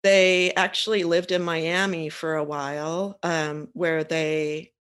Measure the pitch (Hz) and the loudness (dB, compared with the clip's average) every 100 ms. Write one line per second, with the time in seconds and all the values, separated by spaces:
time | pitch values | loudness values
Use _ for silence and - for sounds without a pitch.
0 | 196 196 185 180 180 - 185 - - 214 | 4 6 6 6 2 2 0 0 -2 0
1 | 170 170 175 180 175 165 160 180 196 170 | 2 2 2 -2 0 -2 -2 0 0 -2
2 | 156 - 160 156 147 147 139 147 156 170 | -6 -6 -4 -2 -2 -4 -6 -6 -4 -4
3 | 196 196 170 165 151 151 147 - 170 160 | -6 -6 -2 -2 -2 -6 -10 -4 -2 0
4 | 156 160 156 156 151 151 175 _ | -2 -2 0 -2 -2 -6 -10 _